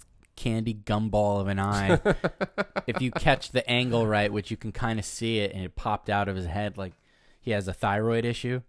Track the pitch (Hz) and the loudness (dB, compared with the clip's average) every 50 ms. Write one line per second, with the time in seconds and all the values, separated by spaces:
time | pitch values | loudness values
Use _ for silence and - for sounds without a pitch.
0 | - - - - - _ _ - - 120 110 113 110 117 110 104 101 - 107 104 | -12 -20 -20 -20 -20 _ _ -6 -2 -2 0 0 0 -2 -4 -4 -2 0 0 0
1 | 110 107 101 104 104 101 101 101 98 98 98 98 98 101 101 101 - - 175 - | 2 2 2 2 4 4 2 2 0 0 0 0 0 0 2 2 4 4 4 4
2 | - 214 175 - - 170 - - 196 - - - - - - 196 - - 110 - | 4 2 0 0 0 -4 -4 -4 -8 -6 -4 -4 -6 -4 -6 -6 -4 -4 -2 -2
3 | 131 123 - - - 151 135 - - - - 123 117 - 120 120 127 123 117 117 | -2 -2 -2 0 2 2 2 2 0 -2 -2 -2 0 2 2 2 2 2 2 2
4 | 113 107 107 104 104 104 107 104 98 - 113 - - 110 98 - 127 113 113 107 | 2 4 4 4 2 2 0 -2 -4 -4 -6 -8 -8 -8 -4 -2 -2 -2 -2 -2
5 | 98 - - - 117 113 113 107 101 95 - 95 92 92 - - - 113 104 98 | -4 -6 -6 -4 -2 0 0 2 0 0 -2 -4 -8 -8 -8 -6 -4 -2 -2 -2
6 | - - 101 101 101 101 95 95 90 85 82 104 104 101 95 - 95 90 85 _ | 0 0 0 2 2 0 -2 -2 -4 -2 -2 -2 -2 -4 -4 -6 -8 -10 -10 _
7 | _ _ _ _ _ _ - _ - 120 110 101 95 95 90 - - 104 101 104 | _ _ _ _ _ _ -20 _ -4 -2 -2 0 0 -2 -4 -2 0 0 2 2
8 | 110 117 117 117 117 117 113 - - 123 123 127 - | 2 2 2 2 2 0 -2 -2 -4 -4 -4 -4 -6